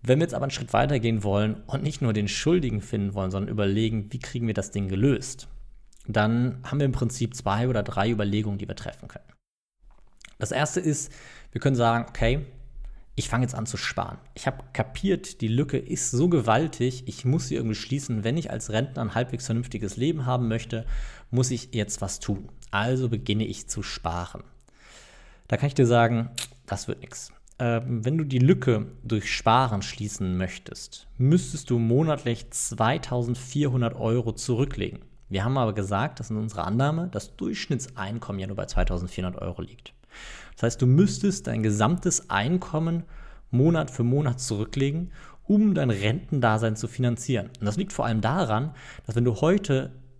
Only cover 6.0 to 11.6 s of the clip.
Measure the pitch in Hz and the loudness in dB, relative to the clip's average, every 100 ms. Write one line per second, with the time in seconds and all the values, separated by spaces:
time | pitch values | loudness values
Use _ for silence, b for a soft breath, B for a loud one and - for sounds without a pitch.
6 | - 110 107 117 127 127 - 143 139 123 | -2 2 4 4 2 -2 -4 0 2 2
7 | 120 - 120 - - 101 123 113 98 - | -2 0 -4 -2 0 2 2 0 0 0
8 | 107 113 101 104 107 101 101 - - - | 2 2 2 2 0 -4 -6 -8 -10 -10
9 | - - - _ _ _ _ _ - - | -16 -16 -20 _ _ _ _ _ -20 -20
10 | - - - - 107 135 147 - 165 147 | -20 -20 -20 -6 -2 0 0 0 0 -2
11 | - B B B B - | -4 B B B B -2